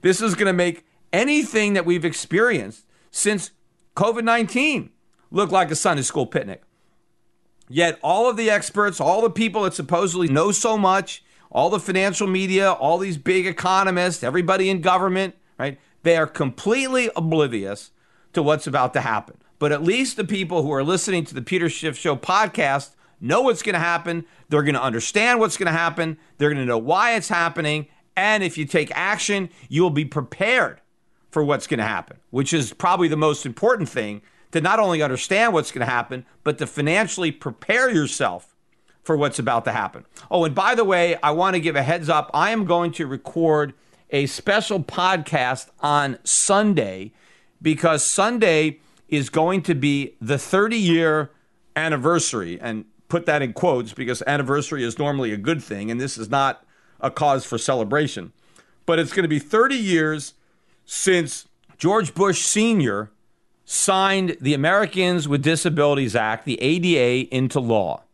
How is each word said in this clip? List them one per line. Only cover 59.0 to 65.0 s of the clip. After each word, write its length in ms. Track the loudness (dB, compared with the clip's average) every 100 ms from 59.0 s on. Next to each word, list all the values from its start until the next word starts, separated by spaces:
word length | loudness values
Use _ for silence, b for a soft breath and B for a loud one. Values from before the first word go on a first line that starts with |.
| 0
gonna 160 | 0 0
be 100 | -2
thirty 380 | 0 2 2 0
years 580 | 0 2 0 -4 -10 _ _ _ _ _
since 640 | _ -4 2 2 0 -8 -16 _ _ _
George 360 | 2 2 0
Bush 280 | 0 0 2
Senior 720 | 0 2 2 2 2 -2 -8 _ _ _ _ _
signed 720 | -8 -4 2 2 4 2 0 -2
the 140 | 0
Americans 720 | 2 2 2 2 0